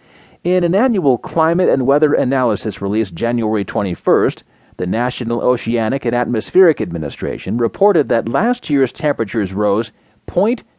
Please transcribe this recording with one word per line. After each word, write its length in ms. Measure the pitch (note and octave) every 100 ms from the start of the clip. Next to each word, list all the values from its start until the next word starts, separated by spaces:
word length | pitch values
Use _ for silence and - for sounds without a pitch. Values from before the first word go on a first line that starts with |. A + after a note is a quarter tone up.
| _ - - _
In 200 | F3 F#3
an 120 | F3
annual 420 | F#3+ B3+ G#3+ D3+ B2
climate 540 | - E3+ D#3+ E3+ E3+
and 160 | C3+ B2+
weather 260 | C#3+ D3+
analysis 680 | D3 C3 C3+ B2 G#2 A2 -
released 320 | G2 G#2+ G#2
January 500 | E2+ A2+ A#2+ A2 A2
twenty-first, 800 | G2+ A2+ G2+ F2 - C3+ A2+ - _ _ _ -
the 100 | F2+
National 540 | G#2+ B2 - A#2 A#2
Oceanic 640 | A#2+ B2 - A#2 A2+ C#3
and 100 | A#2+
Atmospheric 680 | A#2+ A#2+ A#2 - F#3 F#3 D3
Administration 720 | G2 E2 D2 - D#2 A#1 - A#2
reported 540 | A#2 - G3+ F3 A#2+
that 180 | A#2 A2
last 400 | C3 A3 B3 -
year's 240 | C#3+ C3
temperatures 640 | - D3+ C#3 G#2+ A#2 F#2+
rose 360 | F#2+ G#2 G2+ A#2 - _ _ -
point 380 | - G#3 B3 -